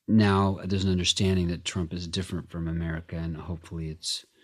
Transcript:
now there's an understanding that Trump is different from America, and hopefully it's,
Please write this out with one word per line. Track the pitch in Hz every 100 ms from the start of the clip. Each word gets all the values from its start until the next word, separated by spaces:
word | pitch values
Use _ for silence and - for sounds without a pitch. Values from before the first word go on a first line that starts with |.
| -
now | 110 101 98 98 98
there's | 92 98 95
an |
understanding | 90 87 - 95 92 85
that | 85 -
Trump | 95 82
is | 87 87
different | 87 90 87 -
from | 85 82
America, | 85 82 80 85 85
and | 82 78
hopefully | 80 85 - 82 78
it's, | 78 - - - _